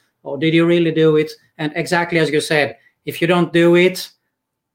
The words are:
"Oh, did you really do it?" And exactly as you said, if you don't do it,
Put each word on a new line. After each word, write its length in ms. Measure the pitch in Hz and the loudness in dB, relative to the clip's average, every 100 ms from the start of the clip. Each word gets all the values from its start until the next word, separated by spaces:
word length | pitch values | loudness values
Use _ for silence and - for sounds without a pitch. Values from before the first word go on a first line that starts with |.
| _ _ | _ _
"Oh, 120 | 143 143 | -12 -6
did 160 | 160 | 0
you 140 | 165 170 | 2 2
really 240 | 175 165 | 2 0
do 260 | 156 156 151 | 2 2 2
it?" 160 | 156 - _ - | -2 -8 _ -10
And 160 | 151 | -8
exactly 440 | 170 165 175 170 165 | -6 -2 -2 0 -2
as 100 | 151 | 0
you 120 | 147 | -2
said, 360 | - 156 139 - _ _ - | -2 -2 -2 -6 _ _ -12
if 160 | - | -4
you 40 | 170 | 0
don't 260 | 175 170 | 0 0
do 240 | 175 170 175 | 2 4 4
it, 340 | 185 180 - _ _ _ _ _ _ | 2 -2 -14 _ _ _ _ _ _